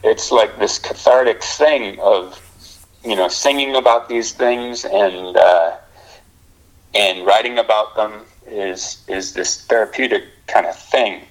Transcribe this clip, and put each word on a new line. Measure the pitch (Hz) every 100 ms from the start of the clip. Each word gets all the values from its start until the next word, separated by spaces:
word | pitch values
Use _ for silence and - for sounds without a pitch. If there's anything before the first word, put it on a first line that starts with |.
it's | - - -
like | 123 107 -
this | 104 -
cathartic | - - - 127 123 107
thing | - - 151 143 107 90
of, | 98 101 92 - - _ - - - _
you | 117
know, | 101 90
singing | - 143 139 139 131
about | 123 117 -
these | 117 117
things | - 123 123 120 120 -
and, | 98 101 92 92 92
uh, | 90 87 82 - _ _ - - _ _ _ _ _ _ _
and | 107 101 92 92
writing | 104 120 120
about | 113 107 107
them | 110 107 107 110 _ -
is, | 107 98 90 - - -
is | 95 95
this | - - -
therapeutic | - 117 107 - 131 104 - _ -
kind | 113 82
of | -
thing | - 135 110 85 -